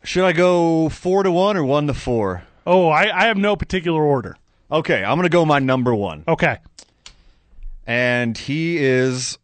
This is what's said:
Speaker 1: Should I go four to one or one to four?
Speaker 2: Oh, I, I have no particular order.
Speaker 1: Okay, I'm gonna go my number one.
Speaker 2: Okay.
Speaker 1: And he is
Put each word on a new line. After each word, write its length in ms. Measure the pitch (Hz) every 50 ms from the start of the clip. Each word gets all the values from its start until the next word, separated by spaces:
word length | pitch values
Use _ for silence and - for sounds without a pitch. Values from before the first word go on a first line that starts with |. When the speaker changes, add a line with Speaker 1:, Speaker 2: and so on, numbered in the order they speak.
| _
Speaker 1:
Should 200 | - - 175 185
I 80 | 190
go 580 | 170 160 180 180 180 175 170 165 165 160 160 156
four 340 | 127 - - 180 185 196 196
to 80 | 190
one 260 | 170 170 185 202 214 190
or 60 | 151
one 240 | 131 139 147 147 147
to 60 | 139
four? 500 | - - - 123 113 104 98 90 90 90 _ _ _ _
Speaker 2:
Oh, 220 | - 175 190 185 165
I, 280 | 151 151 185 214 190
I 100 | 180 196
have 120 | 233 226 196
no 180 | 196 208 208
particular 460 | - - - 185 185 165 175 165 160
order. 360 | 151 147 143 131 107 95 85 - _ _ _ _ _ _
Speaker 1:
Okay, 320 | 143 156 165 - 170 110 95
I'm 140 | 101 123 160
gonna 120 | 180 175
go 160 | 156 175 165
my 140 | 156 147 143
number 340 | 135 131 131 131 123 123 120
one. 300 | 107 101 92 80 76 78 -
Speaker 2:
Okay. 300 | 165 - - 156 123 - _ - _ - - _ _ _ _ - - _ _ - _ _ _ _ - - - - - - -
Speaker 1:
And 520 | - 117 120 123 123 123 123 123 117 110 -
he 400 | - - 135 156 160 165 170 165
is 600 | 143 135 131 127 131 131 127 127 127 - - -